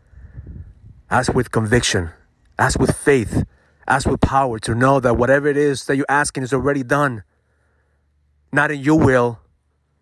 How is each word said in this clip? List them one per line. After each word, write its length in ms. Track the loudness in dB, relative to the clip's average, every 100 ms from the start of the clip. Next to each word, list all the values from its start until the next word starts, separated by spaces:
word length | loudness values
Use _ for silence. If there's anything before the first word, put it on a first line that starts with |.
| _ -20 -20 -18 -18 -18 -20 -20 -20 -20 -4
Ask 200 | -2 0
with 200 | -2 -2
conviction. 580 | -2 0 0 0 -4 -4 -12 _ _ _ -4
Ask 220 | -2 0
with 180 | -2 0
faith. 460 | 2 2 2 -4 -4 _ _ _ -4
Ask 160 | -2 0
with 140 | 0
power 400 | 0 2 0 -4
to 160 | -4 2
know 240 | 4 4
that 160 | 2 2
whatever 320 | 2 2 2
it 80 | 0
is 300 | 0 0 -2
that 100 | -2
you're 100 | 0
asking 340 | 0 -2 -4
is 100 | -4
already 300 | -2 0 -2
done. 400 | -2 0 0 -4 -14 _ _ _ _ _ _ _ _ _ _ _ _
Not 180 | -2 -2
in 120 | -2
your 180 | 2 4
will, 400 | 4 4 2 -4 _ _ _ _ _ _